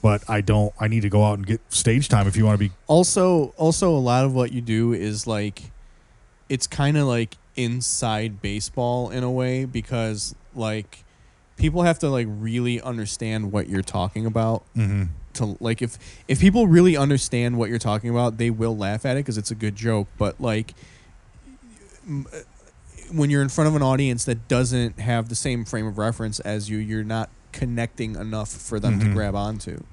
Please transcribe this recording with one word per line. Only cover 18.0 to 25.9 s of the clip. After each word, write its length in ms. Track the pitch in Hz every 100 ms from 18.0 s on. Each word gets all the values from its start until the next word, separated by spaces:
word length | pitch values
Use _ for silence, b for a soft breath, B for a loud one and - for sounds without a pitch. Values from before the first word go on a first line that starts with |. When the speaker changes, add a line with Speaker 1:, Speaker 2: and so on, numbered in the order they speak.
| 117
Speaker 2:
about, 260 | 120 120 110
they 140 | 120
will 260 | 110 113 110
laugh 300 | 98 107 139
at 100 | 131
it 60 |
'cause 160 | 139 107
it's 120 | 104
a 40 |
good 200 | 110 110
joke. 340 | 104 113 110 98 -
But, 200 | 104 -
like, 360 | 120 107 110 - B B B B - - - 262 240 214 202 - 208
m-, 200 | 143 131 - - - - - - - -
when 180 | 165 143
you're 120 | 143
in 60 | 139
front 200 | - 151
of 80 | 156
an 60 |
audience 420 | 135 131 139 120
that 240 | - 113 -
doesn't 500 | 127 127 123 120 -
have 280 | 104 117 113
the 60 |
same 300 | 120 147 120
frame 220 | 110 110
of 120 | 110